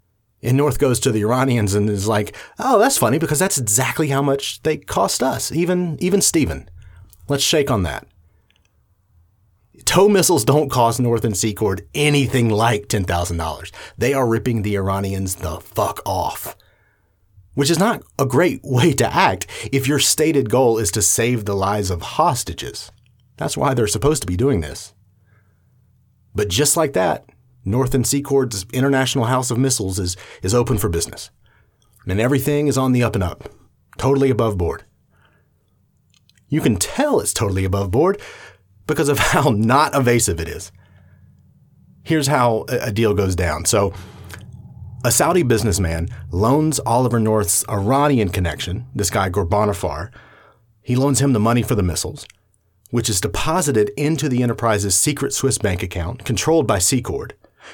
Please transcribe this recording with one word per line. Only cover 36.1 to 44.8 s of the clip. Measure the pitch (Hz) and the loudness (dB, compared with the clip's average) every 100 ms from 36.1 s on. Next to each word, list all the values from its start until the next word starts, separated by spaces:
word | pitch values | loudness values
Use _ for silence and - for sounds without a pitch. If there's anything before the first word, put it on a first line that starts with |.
| _ _ _ _ | _ _ _ _
You | 151 | 0
can | 151 101 | 0 0
tell | - - 294 214 | -2 -2 0 0
it's | - | 0
totally | - 104 95 95 | -2 -2 0 -2
above | 98 98 | -2 0
board | 110 175 202 - - - - _ _ - | 2 2 0 -6 -20 -20 -20 _ _ -4
because | - 147 | 0 0
of | 139 | 2
<laughs> | - | 2
how | 156 147 | 2 2
not | 104 113 135 151 | 2 4 4 2
evasive | 143 120 120 110 82 | 2 2 2 2 -2
it | 82 | -6
is. | - - - _ - - - - _ _ _ _ _ - - | -10 -14 -20 _ -20 -20 -20 -20 _ _ _ _ _ -20 -12
Here's | - 160 131 | -2 0 2
how | 143 123 110 - | 2 2 2 -2
a, | 123 - | -4 -2
a | |
deal | 104 113 | 0 2
goes | 101 95 87 | 2 0 0
down. | 87 76 85 | -2 -2 0
So, | 107 - - - - - - - - - - | 2 2 -2 -14 -20 -18 -18 -18 -20 -20 -18